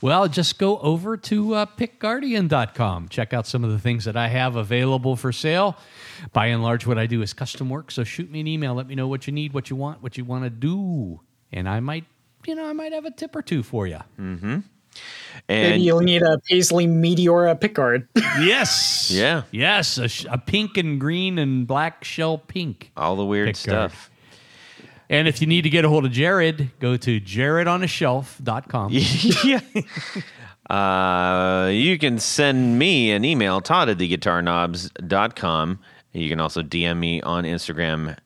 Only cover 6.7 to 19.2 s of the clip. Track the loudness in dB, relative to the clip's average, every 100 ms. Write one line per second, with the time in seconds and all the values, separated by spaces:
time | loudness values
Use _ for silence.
6.7 | 0 0 0 0 0 -2 -6 -10 -6 -6
7.7 | -6 -8 -6 -6 -6 -10 -6 -4 -4 -2
8.7 | -4 -6 -6 -4 -4 -6 -6 -4 -6 -6
9.7 | -6 -6 -8 -12 -10 -8 -6 -6 -4 -4
10.7 | -2 -4 -4 -4 -8 _ _ _ -6 -4
11.7 | -2 -4 -6 -10 _ _ _ -10 -8 -6
12.7 | -8 -8 -8 -10 -12 -12 -10 -4 -4 -4
13.7 | -4 -6 -8 -16 -12 -10 -8 -4 -6 -6
14.7 | _ _ -20 -18 -18 -18 -20 -2 2 4
15.7 | 4 6 4 4 4 4 2 2 2 4
16.7 | 4 4 4 4 4 4 6 4 4 0
17.7 | 2 2 2 2 0 2 2 4 4 2
18.7 | 0 0 0 0 2